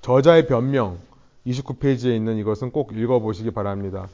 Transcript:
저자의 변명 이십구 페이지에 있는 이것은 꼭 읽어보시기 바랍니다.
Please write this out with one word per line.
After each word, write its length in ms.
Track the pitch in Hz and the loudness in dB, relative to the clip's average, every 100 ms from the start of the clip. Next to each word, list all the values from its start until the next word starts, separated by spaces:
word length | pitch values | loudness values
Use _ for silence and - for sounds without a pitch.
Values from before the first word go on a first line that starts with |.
저자의 460 | - 127 143 165 156 | 2 4 6 6 6
변명 520 | 127 127 139 107 90 - - _ _ | 0 0 0 -2 -6 -16 -20 _ _
이십구 300 | - 123 - | -6 -6 -6
페이지에 400 | 135 143 131 123 | -4 0 0 0
있는 220 | 117 110 110 | 0 0 -2
이것은 340 | 104 107 123 | -2 -4 -4
꼭 260 | 147 143 110 | -6 -6 -4
읽어보시기 540 | 117 127 107 98 110 | 0 0 0 -4 -6
바랍니다. 580 | 110 101 98 98 95 92 | -4 -4 -4 -6 -8 -12